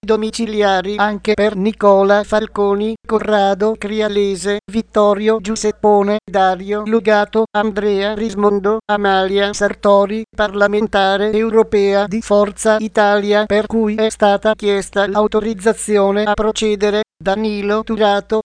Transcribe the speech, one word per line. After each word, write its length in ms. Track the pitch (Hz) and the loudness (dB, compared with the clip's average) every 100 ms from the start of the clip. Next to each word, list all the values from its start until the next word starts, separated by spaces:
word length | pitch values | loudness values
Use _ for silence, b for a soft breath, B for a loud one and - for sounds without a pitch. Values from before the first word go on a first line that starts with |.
Domiciliari 920 | 202 220 214 214 226 214 208 190 180 208 | 0 -2 -2 -6 -6 0 0 0 -2 -2
anche 380 | 208 208 - | -2 -2 -4
per 220 | 208 202 202 | 0 0 0
Nicola 680 | 202 220 208 196 196 202 | -4 2 4 4 4 2
Falconi, 720 | 202 214 220 - 202 202 214 226 | 2 -2 -2 -2 0 0 -2 -6
Corrado 720 | - 220 202 208 196 196 214 220 | -4 -4 0 0 2 0 -2 -2
Crialese, 840 | 202 214 214 202 202 190 185 202 - | -6 -4 -2 0 -2 -2 -4 -6 -4
Vittorio 720 | 208 220 - 208 202 214 220 | -6 -2 2 2 2 0 -2
Giuseppone, 800 | 196 220 214 208 214 208 202 208 | -2 -4 -4 0 2 2 2 -2
Dario 600 | - 190 190 185 196 208 214 | -2 0 2 0 -4 -6 0
Lugato, 600 | 226 214 208 208 220 220 | 0 2 2 2 0 -2
Andrea 640 | 208 214 202 208 202 202 | -2 -2 -2 0 0 -2
Rismondo, 640 | 214 220 196 208 202 196 220 - | -4 -6 0 0 2 -2 -4 -2
Amalia 600 | 208 202 190 190 196 202 | -2 2 2 0 0 -2
Sartori, 680 | 208 202 208 208 202 202 214 220 | 0 -2 0 2 2 2 -4 -10
parlamentare 1000 | - 208 196 202 208 214 202 196 196 208 | -4 -4 0 0 2 0 0 0 0 0
europea 760 | 214 226 220 220 214 202 196 202 | 0 0 2 2 2 2 2 0
di 160 | 208 | -4
Forza 540 | - 208 202 196 220 214 | 0 2 2 0 0 0
Italia, 680 | 214 - 208 208 202 208 | 0 0 2 2 2 0
per 220 | 214 208 214 | 2 -2 0
cui 300 | 226 220 214 | -2 -2 0
è 120 | 220 | -2
stata 460 | - 208 202 214 | 0 0 2 0
chiesta 540 | 214 208 202 190 208 196 | -2 -2 -2 -2 -2 -2
l'autorizzazione 1120 | 208 214 214 214 202 196 220 - 208 196 202 | 0 0 0 -2 -2 -2 -2 -2 0 2 0
a 120 | 214 | 0
procedere, 680 | 208 214 220 220 208 208 208 214 _ | 0 -2 -2 -2 0 0 -2 -4 _
Danilo 640 | 165 196 220 208 202 214 | -4 -2 -2 -4 -2 -4
Turato. 600 | 220 220 208 202 196 220 | -4 -2 0 0 -2 -4